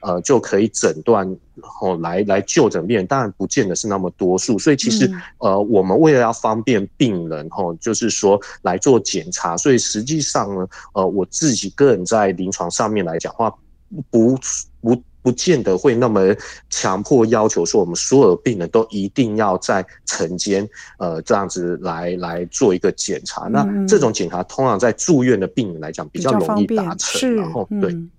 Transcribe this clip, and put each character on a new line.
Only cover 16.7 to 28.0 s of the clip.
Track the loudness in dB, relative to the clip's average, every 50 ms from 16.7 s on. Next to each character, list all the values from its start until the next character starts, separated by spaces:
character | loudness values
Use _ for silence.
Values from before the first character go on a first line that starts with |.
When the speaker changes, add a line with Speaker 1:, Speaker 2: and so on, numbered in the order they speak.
| -8 -4 -2 -2 -2 -2 0
Speaker 1:
迫 | 2 4 4 6
要 | 6 4 4 4 2
求 | 2 2 -2
说 | 2 2 2
我 | 2
们 | 2 -2
所 | -6 -2 2 4 6 6
有 | 6 6
的 | 4 2
病 | -2 -2 -2
人 | -4 0
都 | 2 2 0 2
一 | -2 -4 -4 -4
定 | _ 0 0 0 2
要 | 0 0 0 0 -2
在 | 0 -2 -2 -2 -2 -6 -12 -16 _
晨 | -10 -6 -4 -4 -4 -4
间， | -6 -2 0 0 0 -2 -4 _ -16 -20 -20 -14 _
呃， | -6 -6 -6 -6 -2
这 | 0 0
样 | 0 0 -4
子 | -6 -4 -4 -4 -4 -4
来， | -6 -6 -6 -4 -4 -6 -4 -4
来 | -6 -6 -6 -6 -8 -6
做 | -6 -2 0 0 0
一 | 2
个 | 0 -2 -2
检 | -2 -6 -6 -6 -8 -8
查。 | -10 -12 -10 -8
Speaker 2:
嗯， | -2 -2
嗯。 | 0 0 0 -2 -2 0
Speaker 1:
那 |
这 | 2 2 4
种 | 4 2 0
检 | -2 -6 -4
查 | -4 -6 -8
通 | -8 -4 -2 0
常 | 0 0 2
在 | 0 0 0
住 | -2 0 2 2 4 4
院 | 4 2 2
的 | 0
病 | -2 -2 -4 -4 -4 -6
人 | -10
来 | -10 -10
讲 | -10 -10 -12 -10
比 | _ -4
较 | -2 0 0
容 | 0 0 0 0 0
易 | 0
达 |
成， |
Speaker 2:
比 | 0 0
较 | -2 -2
方 | -2 -6
便， | -6
是， | -6 -6 -4 -2 0 0 0
Speaker 1:
然 | 0 -2 -2 -4
后， | -6 -6 -4 -4 -2
对。 | -2 -2 -2
Speaker 2:
嗯。 | -4